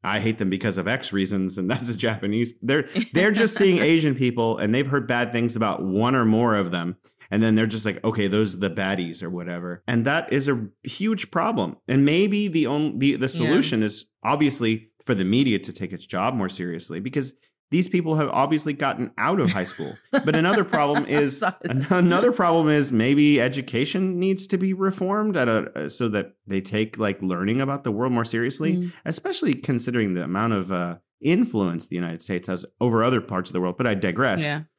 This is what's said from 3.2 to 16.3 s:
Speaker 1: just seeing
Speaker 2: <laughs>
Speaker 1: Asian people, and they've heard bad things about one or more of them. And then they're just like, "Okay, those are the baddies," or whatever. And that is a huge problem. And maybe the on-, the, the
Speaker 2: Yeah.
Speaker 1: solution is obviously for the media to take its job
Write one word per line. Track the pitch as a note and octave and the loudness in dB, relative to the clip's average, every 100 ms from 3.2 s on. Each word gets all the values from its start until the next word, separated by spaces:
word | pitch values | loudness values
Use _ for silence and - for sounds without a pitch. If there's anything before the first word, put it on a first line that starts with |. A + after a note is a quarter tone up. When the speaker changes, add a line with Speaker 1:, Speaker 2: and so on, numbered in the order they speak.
| A3 | 2
Speaker 1:
just | G#3 A3 - | 4 2 4
seeing | G3 F3 | 4 4
Speaker 2:
<laughs> | |
Speaker 1:
Asian | C3 E3 D#3 B2+ | 4 4 2 2
people, | B2 A#2+ A2+ A2+ | 0 2 0 0
and | G#2 A#2+ | 0 0
they've | C3+ | 0
heard | C#3+ A#2+ | -2 0
bad | A#2+ A#2+ | -2 0
things | A#2 A#2 A2+ | 0 -2 0
about | A2 F2+ | -2 -2
one | F#2+ F#2+ A#2+ C3 | -2 0 2 4
or | A2+ | 4
more | A2 A#2+ G#2+ | 4 4 2
of | F2+ | 0
them. | F2 E2+ F2 _ _ - | -2 -4 -8 _ _ -4
And | G#2 | 0
then | A2+ A2 | 4 4
they're | A2+ | 2
just | G#2+ G#2+ | -2 -4
like, | G2 | -2
"Okay, | A2+ A2 G2+ | -4 0 0
those | G#2 G#2+ F2+ | 2 0 -2
are | |
the | G2 | -4
baddies," | E2+ F#2+ G2 E2+ E2 | -2 -2 -2 -4 -8
or | E2+ | -10
whatever. | F2 F2 F2 F2 F2 - | -8 -8 -8 -8 -10 -2
And | A#2 A#2+ | 0 0
that | D3+ E3 | -2 0
is | C#3 C3+ | -2 0
a | B2+ G#2 _ | -2 -4 _
huge | - - G#3 G#3+ - | -14 -4 -2 -2 -2
problem. | F3 G3+ A#3 F2+ - - | -2 -2 0 -4 -6 0
And | C3 | 4
maybe | C#3 D#3+ G3+ G#3 G#3 | 4 4 2 2 0
the | E3 C3 | 0 0
on-, | D3 D3+ - | 0 -2 0
the, | C#3 - | 0 0
the | |
Speaker 2:
Yeah. | C3 | -2
Speaker 1:
solution | E3 - F#3 - A2+ | 0 2 2 2 0
is | G#2+ - - _ A2+ | 0 -4 -12 _ -2
obviously | D3 D3 C3+ A#2 A2 A2 _ - | 2 2 2 0 0 -4 _ -2
for | A2 | 0
the | |
media | F#2 A#2 C3+ G2+ | 2 2 2 0
to | - | -2
take | - F#2 | -10 -10
its | F2+ - | -10 -8
job | F#2 G#2+ | -4 -2